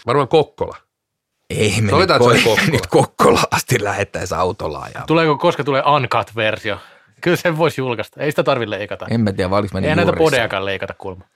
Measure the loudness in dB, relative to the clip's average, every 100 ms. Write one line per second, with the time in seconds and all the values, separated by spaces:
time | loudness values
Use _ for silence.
0 | -2 -2 2 2 0 -4 -8 -10 _ _
1 | _ _ _ _ -8 -2 0 0 2 2
2 | 4 4 6 4 4 2 2 0 2 2
3 | 2 2 2 4 0 -2 0 -2 0 -4
4 | -4 -6 -6 -4 -4 -4 -8 -8 -12 -10
5 | -2 2 2 2 0 0 0 0 2 2
6 | 2 -2 -2 -2 -2 -2 -6 -8 -10 -20
7 | _ _ -2 0 0 0 0 -2 -4 -6
8 | -8 -6 -4 0 0 0 -2 -6 -6 -10
9 | -4 0 0 0 0 0 -2 -2 0 2
10 | 2 2 2 2 0 -4 -4 -6 -8 -10
11 | -12 -14 -18